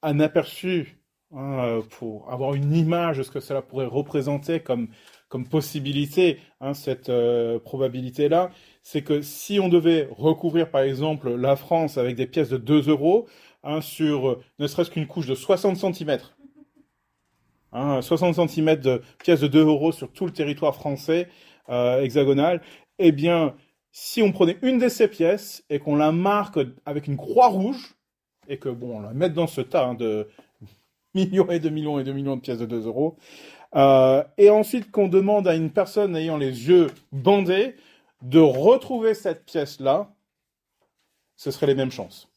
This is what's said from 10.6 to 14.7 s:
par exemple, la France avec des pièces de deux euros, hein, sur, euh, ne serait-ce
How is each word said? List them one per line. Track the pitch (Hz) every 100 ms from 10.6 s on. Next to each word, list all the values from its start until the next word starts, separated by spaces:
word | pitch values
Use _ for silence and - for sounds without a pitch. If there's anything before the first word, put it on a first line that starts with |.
| 160
par | 139
exemple, | 139 131 156 151 131
la | 120 131 139
France | - 165 156 135
avec | 123 123
des | 131
pièces | - 135
de | 131
deux | 113 151 139
euros, | 151 151 208 233 _ - _
hein, | 139 151
sur, | 151 - 156 147 131
euh, | 123 - _
ne |
serait-ce | 147